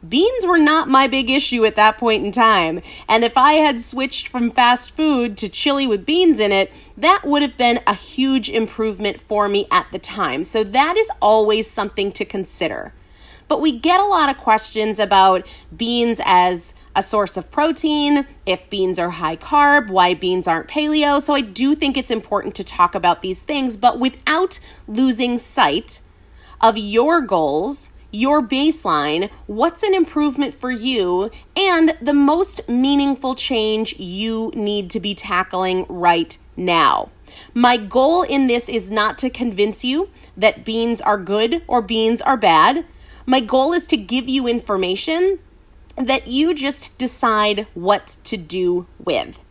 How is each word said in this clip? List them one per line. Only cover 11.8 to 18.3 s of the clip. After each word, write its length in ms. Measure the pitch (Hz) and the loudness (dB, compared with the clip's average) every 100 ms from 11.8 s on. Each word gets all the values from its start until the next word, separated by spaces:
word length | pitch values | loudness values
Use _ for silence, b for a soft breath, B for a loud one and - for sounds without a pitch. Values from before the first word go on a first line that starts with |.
| 202 - 196 | -6 -4 -6
to 120 | 190 208 | -4 -8
consider. 680 | 190 185 - 160 - - - b b b b b | -8 -8 -6 -6 -6 -12 -16 b b b b b
But 140 | 302 | 0
we 180 | 311 240 | 0 0
get 200 | 320 359 | 2 2
a 60 | 403 | 2
lot 240 | 381 294 | 2 0
of 80 | 269 | -2
questions 600 | - 220 - 220 214 214 | 0 0 0 -4 -4 -2
about 480 | 202 196 190 185 185 B B 160 | 2 6 6 4 -2 B B -8
beans 460 | 233 240 233 220 | -2 0 0 0
as 520 | - 180 180 175 - - b - | 2 4 4 0 -6 -12 b -4
a 60 | |
source 340 | 196 214 202 - | -2 -2 -2 -4
of 140 | 170 | -6
protein, 760 | - 302 320 320 302 294 294 277 | -2 -2 0 -2 0 2 0 0